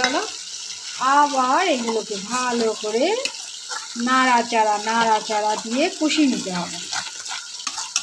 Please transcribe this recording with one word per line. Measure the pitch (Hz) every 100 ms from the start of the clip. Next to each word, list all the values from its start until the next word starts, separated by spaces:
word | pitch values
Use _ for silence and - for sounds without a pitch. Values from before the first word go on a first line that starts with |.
গেল। | 254 294 427 - - - - - - - 254 285
আবার | 294 269 254 285 370 269
এগুলোকে | 233 226 208 202 196
ভালো | 247 254 240 226 208
করে | 214 220 311 453 539 - - - - - - 233 240
নাড়াচাড়া, | 262 262 240 233 233 214 208 214
নাড়াচাড়া | 226 226 214 214 214 214 214
দিয়ে | 220 240 349 370
কষিয়ে | 311 311 294
নিতে | 214 185 180
হবে। | 175 170 - - - - - - - - - - - -